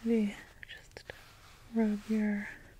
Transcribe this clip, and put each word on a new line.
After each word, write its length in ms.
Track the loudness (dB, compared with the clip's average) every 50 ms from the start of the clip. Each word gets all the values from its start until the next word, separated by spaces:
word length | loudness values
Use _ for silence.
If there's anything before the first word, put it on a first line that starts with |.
Maybe 320 | 2 2 4 4 4 2 0 -6 -16 -20 -18 -18 -16 -16
just 360 | -16 -18 -18 -18 -18 -18 -16 -16 -18 -18 -18 -20 -20 -20 -20 -20 -20 -20 -20 -4 0
rub 240 | 2 2 2 2 0 0 0
your 400 | 0 2 2 2 0 -2 -4 -8 -12 -14 -18 -20 -20